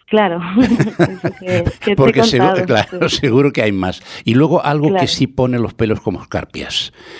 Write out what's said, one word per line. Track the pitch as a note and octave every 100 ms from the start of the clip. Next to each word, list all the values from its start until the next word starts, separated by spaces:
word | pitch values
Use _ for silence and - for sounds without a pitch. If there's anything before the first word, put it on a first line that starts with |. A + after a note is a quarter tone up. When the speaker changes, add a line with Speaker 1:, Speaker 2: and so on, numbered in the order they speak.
| -
Speaker 1:
Claro. | G#3+ G3 E3+ F3
<laughs> | G3+
Eso | A#3 A#3 G#3 - E3+ F#3 F3+ -
que, | F#3
que | F3+ E3+
esté | - - G3
Speaker 2:
Porque | A#3 -
segu-, | A3+ B2+ F#3
Speaker 1:
contado, | F#3+ F3+
Speaker 2:
claro, | A2+ G2+ F3+ E3
Speaker 1:
sí. | -
Speaker 2:
<laughs> | C#3
seguro | A#2+ C#3
que | B2+
hay | A2
más. | G2 F#2 - - -
Y | - A#2
luego | D#3 E3
algo | D3 D3 D#3
que |
Speaker 1:
Claro. | F#3+ B2
Speaker 2:
sí | - C3
pone | - B2 B2
los | G#2
pelos | - A2 G#2+
como | - F2
escarpias, | - - - - - - - - -